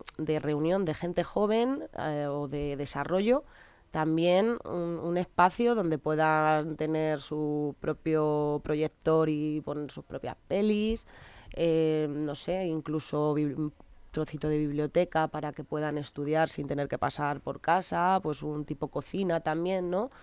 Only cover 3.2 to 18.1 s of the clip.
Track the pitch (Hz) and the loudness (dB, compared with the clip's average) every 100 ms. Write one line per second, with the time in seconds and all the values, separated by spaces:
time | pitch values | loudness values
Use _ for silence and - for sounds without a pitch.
3.2 | 208 262 - - - - _ 160 156 160 | 4 2 0 -14 -20 -20 _ -2 0 2
4.2 | 170 180 226 240 - 175 170 170 170 175 | 4 4 4 0 -4 -4 -4 -4 -2 -2
5.2 | 180 - 180 - 240 233 175 151 - 156 | 0 4 4 4 2 2 2 0 0 2
6.2 | 156 156 156 156 156 156 156 156 156 151 | 4 4 4 4 2 -2 -2 0 0 -2
7.2 | - 151 151 147 147 139 156 151 165 156 | -4 -4 -2 0 -2 -4 -4 -2 0 2
8.2 | 151 151 147 147 - 151 156 - - 160 | 4 2 2 0 0 0 0 0 4 4
9.2 | 156 151 151 151 147 147 147 - - 135 | 4 2 -2 -2 -4 -6 -8 -10 -12 -10
10.2 | 131 - - 190 214 208 220 226 - - | -8 -10 -4 2 2 2 2 -2 -6 -20
11.2 | - - - - 170 160 160 156 151 147 | -20 -20 -14 -2 2 4 4 2 0 -2
12.2 | 151 139 - 185 180 160 151 156 - 151 | -4 -4 -4 -2 -2 -4 -2 -4 -2 0
13.2 | 151 151 147 135 151 - - - - - | 2 2 0 -2 -4 -6 -18 -20 -10 -6
14.2 | 156 151 151 151 151 147 151 170 180 160 | -6 -4 0 0 0 0 0 2 2 0
15.2 | 156 156 151 147 - 151 151 147 143 - | 0 -2 -8 -8 -6 -4 -2 -4 -6 -6
16.2 | 147 156 160 - 143 143 143 135 135 - | 0 2 2 0 -4 -4 -2 -2 -2 -2
17.2 | 143 139 - 139 - 180 180 170 175 | -4 -4 -6 -4 0 0 0 0 2